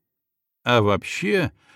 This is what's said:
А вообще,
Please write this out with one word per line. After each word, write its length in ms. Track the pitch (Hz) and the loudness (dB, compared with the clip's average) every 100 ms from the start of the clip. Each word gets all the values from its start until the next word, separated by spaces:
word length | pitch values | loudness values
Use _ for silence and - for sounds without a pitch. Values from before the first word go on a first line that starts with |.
| _ _ _ _ _ _ | _ _ _ _ _ _
А 200 | 120 120 | 0 2
вообще, 720 | 104 98 - - 190 202 147 - _ | 2 0 -4 -8 -2 -2 -2 -8 _